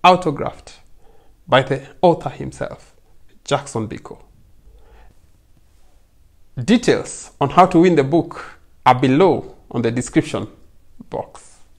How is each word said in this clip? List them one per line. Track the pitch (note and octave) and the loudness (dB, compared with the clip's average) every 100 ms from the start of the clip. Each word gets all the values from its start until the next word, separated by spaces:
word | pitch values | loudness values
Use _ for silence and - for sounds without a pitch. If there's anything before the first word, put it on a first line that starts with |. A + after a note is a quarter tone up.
autographed | F3+ F3+ E3+ C#3 C3 - - - _ - - - _ _ - | 4 2 -2 -6 -10 -12 -20 -20 _ -20 -20 -20 _ _ 0
by | B2+ | 0
the | C3+ C3+ - - | 0 -6 -8 0
author | F3 D#3+ C#3 | 2 2 -4
himself, | - C3+ - - - - _ _ - - _ | -10 -14 -10 -12 -12 -20 _ _ -20 -20 _
Jackson | - C#3 - A#2 G#2+ | -6 -6 -4 -8 -8
Biko. | - - - _ _ _ - - - - - - - _ _ _ _ _ _ - _ _ _ _ _ _ - | -12 -16 -20 _ _ _ -20 -20 -20 -20 -20 -20 -20 _ _ _ _ _ _ -20 _ _ _ _ _ _ -10
Details | A#2+ A#3+ - C3 - - - _ | 0 2 2 0 -2 -16 -20 _
on | C#3 | 0
how | - F3+ | 4 4
to | E3 | 4
win | F3+ D#3+ | 4 2
the | |
book | C3+ E3 - - - - _ _ - | 2 0 -2 -12 -20 -20 _ _ 2
are | B2+ | 2
below | C3+ C3+ F#3+ B2+ - - _ | 2 4 2 2 -6 -20 _
on | A#2+ | -4
the | A#2 | -4
description | A#2+ A#2+ E3 - G2+ F#2 - - - _ - - | -4 -2 -2 -2 -8 -10 -16 -20 -20 _ -20 -14
box. | - - - - _ - | -12 -12 -18 -20 _ -20